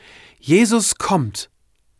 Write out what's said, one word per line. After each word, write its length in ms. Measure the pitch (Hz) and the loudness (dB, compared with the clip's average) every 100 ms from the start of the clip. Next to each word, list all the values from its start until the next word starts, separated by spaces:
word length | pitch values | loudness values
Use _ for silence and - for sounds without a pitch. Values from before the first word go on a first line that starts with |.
| - - - _ | -20 -20 -20 _
Jesus 580 | - 175 226 233 202 - | 0 2 4 2 -2 -4
kommt 540 | - 190 117 - - _ _ _ _ | -2 -2 -2 -8 -16 _ _ _ _